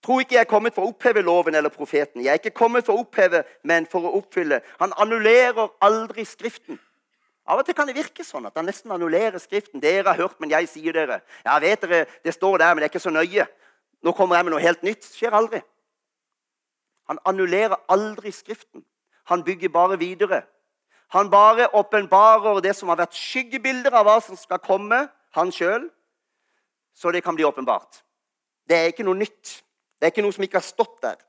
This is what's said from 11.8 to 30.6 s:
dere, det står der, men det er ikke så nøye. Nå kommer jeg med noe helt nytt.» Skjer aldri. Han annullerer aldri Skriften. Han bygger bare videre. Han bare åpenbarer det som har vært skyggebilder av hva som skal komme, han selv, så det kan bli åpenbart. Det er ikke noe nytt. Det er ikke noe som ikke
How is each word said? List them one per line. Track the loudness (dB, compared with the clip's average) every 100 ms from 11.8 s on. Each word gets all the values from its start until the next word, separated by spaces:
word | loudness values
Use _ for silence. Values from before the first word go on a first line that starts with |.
dere, | 0 0 0 -6
det | -10 -2
står | -2 2
der, | 2
men | 2
det | -2
er | -4
ikke | -4
så |
nøye. | -2 0 -2 -2 _ _ _ _ _
Nå | -4 0
kommer | 2 2
jeg | 2
med | 0
noe |
helt | 0 0 -4
nytt.» | -6 -14 -8
Skjer | 0 0
aldri. | 0 -4 -12 _ _ _ _ _ _ _ _ _ _ _ _ _ -14
Han | -6 -4
annullerer | -2 0 0 0 -2 0
aldri | 0 0 -10 -14
Skriften. | -16 -16 -18 _ -20 _ _ _ _
Han | -4 -4
bygger | -2 -4 -2
bare | 2 2 0
videre. | -6 -4 -2 -2 -6 _ _ _ _ _ _
Han | 0 4
bare | 6 6 6 4 2
åpenbarer | 2 -2 2 6 8 6 4 0
det | 0 -4
som | -2
har | -2
vært | -2 -6
skyggebilder | -8 -8 -6 -6 -4 -2 2 4
av | 6
hva | 4
som | 2 -18
skal | -8 -8
komme, | -2 -2 0 -2 -2 _ _
han | -4 -2
selv, | -2 -2 -2 -6 _ _ _ _ _ _ _ _ _ _
så | _ -4
det | -4 -4
kan | -2
bli | -2
åpenbart. | -2 -4 -4 _ -20 _ _ _ _ _ _ _
Det | 0
er | 0
ikke | -2 -4
noe | -4
nytt. | -6 _ -20 -20 _ _ _ _
Det | -2
er |
ikke | 0
noe | -4 -4
som | -4
ikke | -4